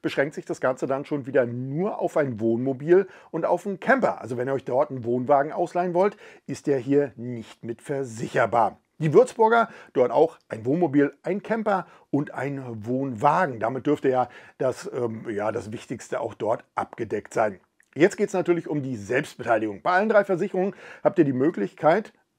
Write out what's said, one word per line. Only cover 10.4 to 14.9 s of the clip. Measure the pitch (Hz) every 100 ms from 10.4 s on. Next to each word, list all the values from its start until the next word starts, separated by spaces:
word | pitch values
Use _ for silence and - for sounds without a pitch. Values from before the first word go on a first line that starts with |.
| -
ein | 117
Wohnmobil, | 113 165 165 143 139 -
ein | 160 196
Camper | - 220 214 190 - - -
und | 143 151 -
ein | 139 135 127 110 107
Wohnwagen. | 131 135 110 143 170 170 117
Damit | 110 131 147
dürfte | 147 135
ja | 127 120 - - -
das, | 131 117 -